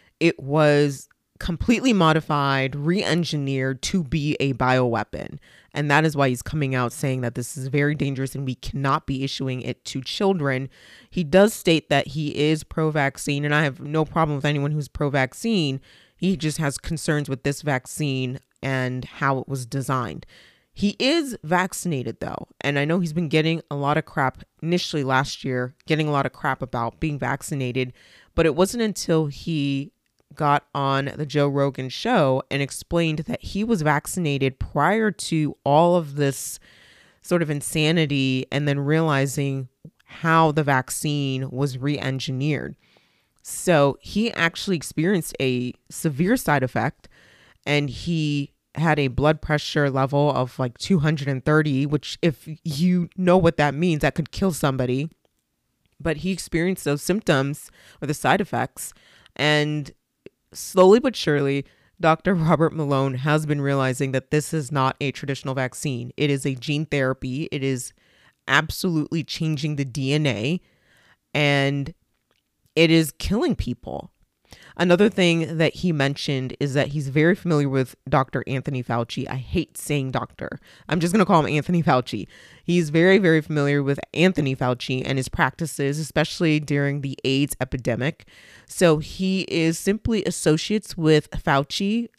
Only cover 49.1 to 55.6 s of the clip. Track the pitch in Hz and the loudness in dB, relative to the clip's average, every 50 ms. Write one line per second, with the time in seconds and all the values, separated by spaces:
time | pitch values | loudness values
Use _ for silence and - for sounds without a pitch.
49.1 | 120 127 139 151 156 151 - - 151 147 - - - 156 147 143 131 135 135 131 | 0 2 2 2 2 0 0 -2 -2 -2 -2 -2 -2 0 0 0 2 0 0 0
50.1 | 143 143 147 147 131 131 127 123 - - 135 123 - - - - 196 165 143 156 | 2 2 2 2 2 0 -2 -4 -4 -4 -4 -4 -6 -6 -2 0 2 2 2 2
51.1 | 156 143 139 139 135 127 - 151 151 156 151 151 135 131 143 143 151 147 - - | 0 0 -2 -4 -4 -2 0 2 4 4 4 2 0 0 0 0 -2 -4 -4 -6
52.1 | - - - 170 131 - - 156 156 - - 165 143 139 175 180 180 180 170 - | -6 -2 0 0 0 -2 -6 -16 -16 -10 -8 -6 -2 0 2 2 2 2 0 -2
53.1 | - - 185 175 180 190 170 170 - - 147 147 131 143 175 185 160 147 - 147 | -4 0 4 6 6 6 6 4 4 4 2 0 2 2 0 2 2 2 0 0
54.1 | - - 151 - - - 202 190 156 - - 143 131 131 127 123 123 135 147 160 | 0 -2 -4 -4 -4 -2 -2 -2 0 0 0 0 0 0 0 0 0 -2 -4 -6
55.1 | - _ _ _ _ _ _ _ _ _ | -8 _ _ _ _ _ _ _ _ _